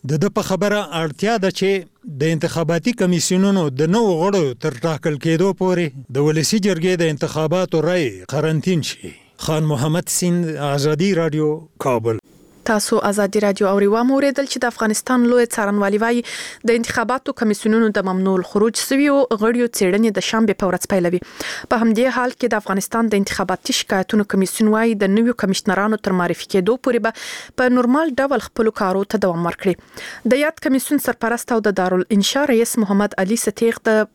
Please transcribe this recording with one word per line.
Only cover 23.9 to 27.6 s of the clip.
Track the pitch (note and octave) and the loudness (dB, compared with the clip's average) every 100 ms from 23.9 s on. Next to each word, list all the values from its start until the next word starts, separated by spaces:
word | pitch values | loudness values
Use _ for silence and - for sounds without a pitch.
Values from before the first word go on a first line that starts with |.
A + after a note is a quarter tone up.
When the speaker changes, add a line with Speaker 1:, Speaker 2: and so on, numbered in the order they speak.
| G3 F#3 A3 G3+ G3 | -2 0 0 0 0
Speaker 2:
کمیسیون | F#3 - G#3+ G#3+ | 0 2 2 4
وایي، | A#3 G#3 | 2 2
د | G3 G3+ | 2 2
نویو | A#3 A#3+ | 2 0
کمیشنرانو | F#3+ F#3+ - F#3 G#3 G#3+ G#3 | -2 0 0 0 0 -2 0
تر | F#3 | 0
معرفي | F3 E3 - | 0 -4 -2
کېدو | G3 F#3 B3+ C4+ | 0 2 0 0
پورې | A#3+ A3 | 0 -2
به | - - - - | -6 -14 -14 -10
په | - | -2